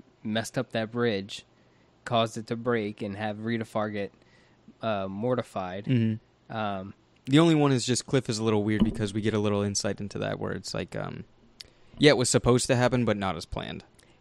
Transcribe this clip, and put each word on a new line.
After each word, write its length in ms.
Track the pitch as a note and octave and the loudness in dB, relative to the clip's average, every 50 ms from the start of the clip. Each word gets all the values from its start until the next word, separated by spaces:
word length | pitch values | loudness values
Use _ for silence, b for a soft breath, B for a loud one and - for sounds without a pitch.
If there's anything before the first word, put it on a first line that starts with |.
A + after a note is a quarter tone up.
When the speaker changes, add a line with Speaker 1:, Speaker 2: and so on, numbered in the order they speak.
| - _ _ _ - | -20 _ _ _ -8
Speaker 1:
messed 340 | A2 G#2+ A2+ A2 - - | -4 -4 -4 -4 -4 -6
up 140 | C#3 B2 - | -6 -6 -4
that 200 | - A2+ A2 G#2+ | -4 -4 -4 -4
bridge, 540 | A#2 A#2+ A#2+ A#2+ G#2 G2 G2 G2+ - - - b b b b b b b b b b _ _ | -2 0 0 0 0 -2 -4 -8 -12 -14 -16 b b b b b b b b b b _ _
caused 320 | - B2 A2+ A#2 A2 - | 0 0 2 2 0 -2
it 100 | A#2 G#2+ | -8 -8
to 80 | - A#2+ | -8 -8
break, 460 | A2+ A#2 B2 A#2+ A2+ G#2 G#2 G#2+ - | -4 -2 0 0 0 0 -4 -6 -6
and 140 | A2+ G2+ G2 | -8 -8 -6
have 260 | G2+ A2 G#2+ G#2 G#2+ A2 | -4 -6 -6 -6 -6 -4
Rita 180 | A#2 A#2 A2+ A2 | -4 -2 -2 -4
Fargate, 460 | - - A2 G#2+ G#2+ G#2 G2+ G2 F#2+ - b b b b b b b b b b - - _ | -4 -2 -2 -2 -2 -4 -6 -6 -8 -10 b b b b b b b b b b -20 -16 _
uh, 260 | - A2+ G#2+ G2 F#2+ | -4 -2 -2 -2 -4
mortified. 800 | F#2+ G2 G2+ A2+ B2+ B2+ A#2 - - - G2+ F#2 F2+ F2+ G2+ G#2+ | -6 -6 -4 -2 -2 -2 -2 -4 -6 -8 -8 -8 -6 -8 -8 -2
Speaker 2:
Mm-hmm. 680 | - C3 A#2+ A2+ A2 A2 A2+ - _ _ _ _ - A2+ | 0 2 2 4 2 0 -2 -8 _ _ _ _ -10 -8
Speaker 1:
Um, 380 | A2+ G#2+ G2+ G2+ F#2+ F#2 G2 - _ _ _ _ _ _ | -6 -4 -4 -4 -6 -8 -12 -16 _ _ _ _ _ _
Speaker 2:
The 140 | - C3+ D#3 | 4 6 6
only 160 | E3+ E3+ D#3+ | 8 8 6
one 160 | D3+ C#3+ C#3 | 6 4 4
is 140 | C3+ B2 - | 4 2 2
just 200 | B2+ A#2+ - - | 0 -2 -2 -2
Cliff 240 | - C#3 C3 - - | 0 -2 -2 0 -2
is 80 | A2+ G#2+ | -4 0
a 40 | A2 | 0
little 200 | A2+ A2 G#2 G2+ | 2 2 2 2
weird 200 | A2 G#2+ G#2 A2 | 2 2 2 2
because 300 | A2 G#2+ - G#2+ G2+ F#2+ | 2 2 -2 -4 -2 -2
we 80 | A2 | -2
get 120 | G#2 A2 G#2+ | -2 0 0
a 60 | G#2 | 0
little 220 | G#2 G#2+ G2+ G2+ G2+ | 0 2 0 0 0
insight 360 | G2+ G2+ - - G2+ G2 - | 0 -2 -2 -4 -4 -6 -6
into 180 | G#2 G2 - G#2 | -8 -8 -6 -6
that 200 | G#2 G#2 G2+ G2 | -4 -4 -4 -6
where 120 | G#2 G2+ G2 | -6 -6 -6
it's 200 | F#2+ G2 - - | -8 -8 -8 -8
like, 200 | - F#2 - - | -8 -8 -8 -8
um, 280 | - - G1+ - A2+ - - _ _ _ - _ - b b b b b b b | -8 -8 -8 -10 -12 -14 -16 _ _ _ -20 _ -20 b b b b b b b
yeah, 140 | - C3+ D3 | 4 6 6
it 60 | B2+ | 8
was 120 | G2+ B2+ - | 6 4 4
supposed 380 | - A#2 - B2 B2 B2 - | 2 4 6 6 4 4 4
to 80 | - C3 | 2 2
happen, 280 | A#2+ B2 A#2+ B2+ B2 A#2+ | 4 4 2 2 2 2
but 120 | G#2+ G#2 | 2 0
not 180 | G2+ G2 F#2+ E2+ | 0 0 -2 -2
as 100 | E2 - | -4 -8
planned. 380 | - - - - - - - - - _ b b b b b | -8 -8 -8 -8 -8 -10 -12 -14 -16 _ b b b b b